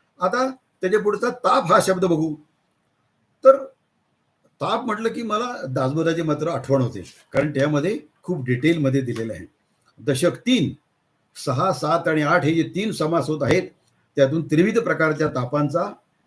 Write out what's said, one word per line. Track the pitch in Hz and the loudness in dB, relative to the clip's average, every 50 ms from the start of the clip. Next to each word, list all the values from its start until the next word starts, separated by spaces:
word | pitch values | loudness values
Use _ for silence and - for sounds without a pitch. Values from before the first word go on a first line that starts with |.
| _ _ _ - | _ _ _ -4
आता | 180 185 208 247 262 262 262 - _ _ _ - | -4 -2 0 0 -2 -2 -4 -8 _ _ _ -6
त्याच्या | - 185 202 214 | -4 0 0 2
पुढचा | 185 208 202 - 233 247 | 2 2 -2 0 -2 -4
ताप | - - - 190 - 269 185 156 190 | -4 0 0 2 2 2 4 4 4
हा | 208 | 4
शब्द | - 185 185 185 190 | 4 4 2 2 2
बघू, | 180 170 151 160 160 151 - - _ _ _ _ _ _ _ _ _ _ _ _ _ _ _ _ _ _ _ - | 2 2 2 0 -2 -4 -8 -12 _ _ _ _ _ _ _ _ _ _ _ _ _ _ _ _ _ _ _ 4
तर | 262 269 277 269 - - _ _ _ _ _ _ _ _ _ _ _ _ _ _ | 4 4 4 -2 -10 -18 _ _ _ _ _ _ _ _ _ _ _ _ _ _
ताप | _ _ - 143 180 214 226 262 | _ _ -8 -6 -4 -4 -4 -2
म्हटलं | 240 208 208 226 226 | -4 -4 -2 -2 -4
की | - - | -4 -4
मला | 233 214 208 214 240 247 240 226 - 135 | -6 -4 -4 -4 -4 -4 -8 -10 -8 -6
दासबोधाचे | 127 143 131 131 143 160 160 165 160 165 | -4 -2 -2 0 0 0 0 0 0 -2
मात्र | 165 156 147 143 151 160 | 0 -2 -2 -2 -2 -4
आठवण | 147 123 127 - 135 135 | -4 -4 -2 0 2 2
होते, | 127 113 - 98 87 - - - - _ - | 2 0 -2 -8 -14 -14 -18 -20 -20 _ -2
कारण | 135 143 151 | -2 0 0
त्यामध्ये | 143 135 139 151 151 143 143 185 220 302 - - _ _ _ | 0 0 0 2 2 0 0 0 -2 -4 -6 -14 _ _ _
खूप | - 180 147 127 | -6 -6 -6 -2
डिटेलमध्ये | 123 123 123 - 156 170 165 143 131 131 139 | -2 -2 0 2 2 2 2 2 0 0 0
दिलेलं | 127 117 - 113 113 113 101 | -2 -2 -6 -6 -6 -8 -8
आहे. | 90 85 - _ _ _ _ _ _ _ _ _ _ | -10 -12 -18 _ _ _ _ _ _ _ _ _ _
दशक | 110 147 135 127 175 170 - | -4 -4 -2 0 0 0 0
तीन, | - - 240 254 226 147 95 - - _ _ _ _ _ _ _ _ _ _ _ - - | 0 -2 0 2 2 2 0 -4 -8 _ _ _ _ _ _ _ _ _ _ _ -12 -6
सहा, | 143 123 131 180 190 180 | -4 -2 -2 0 0 -2
सात | - 156 151 165 170 165 170 | -2 -2 0 0 0 2 0
आणि | 160 156 | 0 2
आठ | 147 147 170 170 135 | 2 4 2 2 4
हे | 151 165 | 2 2
जे | 165 151 | 2 0
तीन | - - 175 208 220 | -2 -2 -4 -4 -2
समास | - - 156 156 170 165 127 143 | -2 -2 -2 0 0 0 0 0
होत | 156 - 135 | -2 -2 2
आहेत, | 120 156 190 - - - _ _ _ _ _ _ _ - | 2 2 2 0 -2 -10 _ _ _ _ _ _ _ 0
त्यातून | 147 139 131 147 165 151 - | 2 2 2 2 -2 -2 0
त्रिविध | 151 156 180 214 196 156 | 2 4 4 4 2 0
प्रकारच्या | - 165 156 151 160 156 151 147 156 147 | 0 0 0 0 2 0 2 0 -2 -2
तापांचा | - 131 123 123 147 147 147 131 127 170 185 220 - - _ _ _ _ _ | 0 -2 -4 -2 0 0 0 0 0 -2 -4 -4 -8 -14 _ _ _ _ _